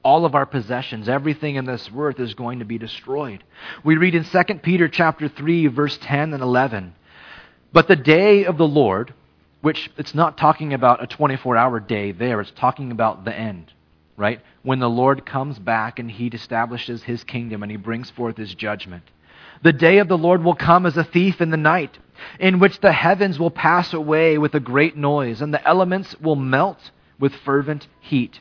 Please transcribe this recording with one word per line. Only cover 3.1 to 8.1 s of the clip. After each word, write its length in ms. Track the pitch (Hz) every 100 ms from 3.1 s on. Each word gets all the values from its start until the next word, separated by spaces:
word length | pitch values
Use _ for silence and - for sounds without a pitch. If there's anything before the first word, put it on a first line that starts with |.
| 139 135 98 _ - - -
We 140 | 151 160
read 180 | 185
in 80 | 170
Second 400 | 160 185 175 185
Peter 240 | 160 180 165
chapter 400 | - 165 156 147
three, 400 | - 147 170 151
verse 320 | 123 147 -
ten 320 | - 139 160
and 120 | 143
eleven, 500 | 127 123 135 110 90 _ _ - - - - _ _
"But 160 | 160 -
the 80 | 170
day 480 | 131